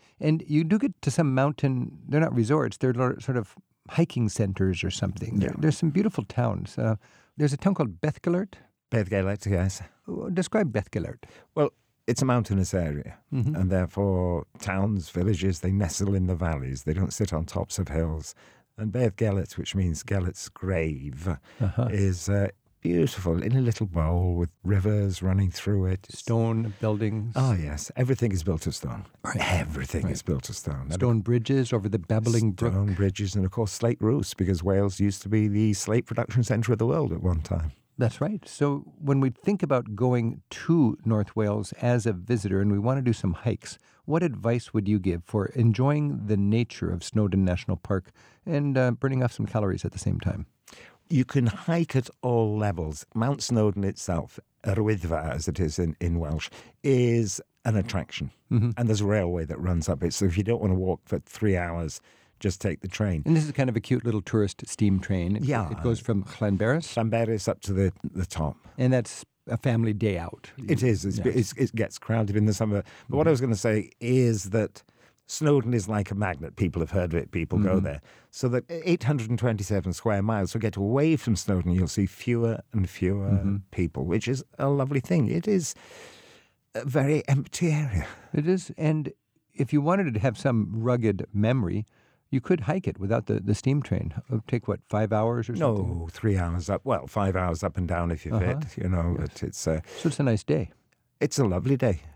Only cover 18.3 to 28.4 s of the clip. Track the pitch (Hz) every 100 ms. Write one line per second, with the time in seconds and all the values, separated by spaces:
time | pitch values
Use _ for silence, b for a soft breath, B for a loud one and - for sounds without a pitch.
18.3 | - b b _ - 110 117 120 - 110
19.3 | 98 - - - 98 92 78 - 101 87
20.3 | - - - 92 90 80 69 71 67 90
21.3 | 76 B B 104 101 120 104 98 90 -
22.3 | 101 98 - _ _ - 87 - - 87
23.3 | 82 - 131 120 - 101 82 78 87 90
24.3 | 85 85 - 90 101 101 104 101 90 92
25.3 | 95 95 - - 101 92 95 - - -
26.3 | 117 113 113 113 101 110 104 107 110 113
27.3 | 123 131 95 76 73 - - 127 131 120
28.3 | 95